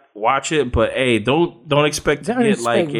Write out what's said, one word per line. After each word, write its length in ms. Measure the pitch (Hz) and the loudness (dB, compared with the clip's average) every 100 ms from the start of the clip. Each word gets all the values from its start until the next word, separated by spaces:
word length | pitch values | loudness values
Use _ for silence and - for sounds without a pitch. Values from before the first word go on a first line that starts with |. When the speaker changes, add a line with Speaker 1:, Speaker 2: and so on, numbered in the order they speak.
| _ | _
Speaker 1:
watch 380 | 104 107 135 - | -4 -2 -2 0
it, 200 | 156 123 | -2 0
but 200 | 123 110 | 0 0
hey, 260 | 113 131 113 | 0 0 2
don't, 500 | 107 147 170 - - | 2 2 0 -4 -2
don't 180 | 143 151 | 0 0
expect 400 | 147 - 147 143 | 0 -2 -2 -2
to 80 | |
Speaker 2:
Don't 100 | 247 | 0
Speaker 1:
get, 160 | 233 - | 0 0
like, 300 | 117 117 156 | 0 0 0
Speaker 2:
expect 60 | 117 | 0